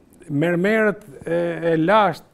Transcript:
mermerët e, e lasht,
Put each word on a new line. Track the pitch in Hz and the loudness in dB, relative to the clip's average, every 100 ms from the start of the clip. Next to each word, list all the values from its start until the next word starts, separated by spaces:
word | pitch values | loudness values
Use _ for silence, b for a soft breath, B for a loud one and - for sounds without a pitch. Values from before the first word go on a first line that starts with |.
| _ - - | _ -20 -8
mermerët | 143 165 175 190 220 214 208 - - | -2 0 0 0 2 0 -2 -10 -16
e, | - 170 170 165 165 | -6 -4 -2 -4 -2
e | 165 | 0
lasht, | 160 214 196 147 - | 4 4 2 -2 -8